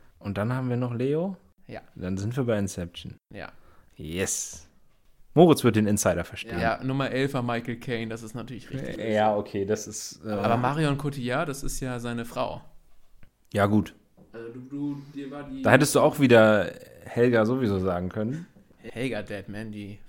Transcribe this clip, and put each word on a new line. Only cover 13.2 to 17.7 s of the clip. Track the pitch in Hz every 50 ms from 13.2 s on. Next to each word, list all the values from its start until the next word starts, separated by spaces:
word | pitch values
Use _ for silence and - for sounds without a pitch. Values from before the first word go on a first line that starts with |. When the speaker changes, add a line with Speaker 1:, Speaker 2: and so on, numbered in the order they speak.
| - - _ _ _ _
Speaker 1:
Ja, | - 104 98
gut. | 101 104 107 92 - - - _ _ _ - - _
Speaker 2:
Also | - 113 113 117
du, | 117 127
du, | 127 131 143 143 143 147 143 139 - - -
dir | 139 143 135
war | 143 143 139
die | 139 135 135
Speaker 1:
Da | 131 107
hättest | 117 143 151 143 -
du | 135
auch | 123 151 143 -
wieder | 143 123 117 113 110 110 107 104 90 - - - - - - - -
Helga | - - 120 120 127 120 113 107
sowieso | 110 127 135 131 104